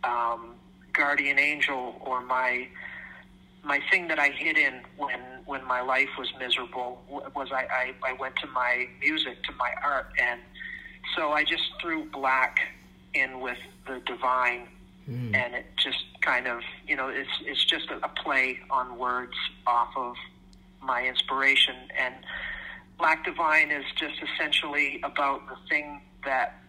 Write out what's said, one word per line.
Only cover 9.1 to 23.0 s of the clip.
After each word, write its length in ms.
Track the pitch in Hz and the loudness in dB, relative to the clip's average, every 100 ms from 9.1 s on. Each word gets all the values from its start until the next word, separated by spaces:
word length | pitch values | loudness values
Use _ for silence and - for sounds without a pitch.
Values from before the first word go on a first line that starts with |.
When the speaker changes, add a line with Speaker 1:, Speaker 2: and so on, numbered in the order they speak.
| 156 131 120 | 2 -2 -4
Speaker 1:
to 80 | - | -8
my 180 | - 123 - | -2 -2 0
art, 240 | 147 139 - - | 0 0 0 0
and 200 | 123 120 - - - - - - - - | 0 -2 -8 -14 -12 -12 -14 -12 -6 0
so 160 | 156 | 2
I 120 | 156 | 2
just 200 | 151 170 - - | 2 2 -2 -4
threw 240 | 170 160 156 | -2 -2 -4
black 480 | 139 135 131 131 - - - - - - | -2 2 2 2 2 -2 -4 -20 -20 -6
in 260 | - 135 131 | 0 0 -2
with 180 | 127 123 - - - | -6 -6 -12 -16 -10
the 140 | 131 120 | -6 -6
divine, 600 | 123 127 127 123 123 120 - - - - | -2 2 4 4 0 -8 -18 -20 -18 -8
Speaker 2:
Mm. 240 | 123 120 | -4 0
Speaker 1:
and 180 | 104 123 - | 0 0 -4
it 100 | - - | -8 0
just 280 | 135 - - - | 0 0 -6 -2
kind 260 | - 127 123 | 2 2 0
of, 140 | 120 113 - - | -4 -6 -12 -4
you 80 | |
know, 140 | 131 131 | -2 0
it's, 200 | 139 135 - | -2 -4 -6
it's 240 | 110 135 | -4 0
just 260 | - 156 - | 2 2 0
a, 60 | 107 | -4
a 40 | - | -4
play 520 | - - 135 131 127 - | -4 0 2 2 -2 -2
on 260 | 139 123 - | 0 0 -2
words 380 | 127 123 123 - - - - | -2 0 -2 -4 -4 -2 2
off 220 | 123 120 135 | 4 2 0
of 180 | 123 123 - - - - - - | -4 -6 -14 -18 -20 -20 -20 -12
my 240 | 135 127 | -2 0
inspiration. 680 | 127 123 - 135 135 135 - - - - | 0 0 0 4 4 6 4 2 -8 -2
And 160 | 127 - - - - - - - - | -2 -2 -10 -8 -6 -8 -10 -14 -18
Black 260 | - | 0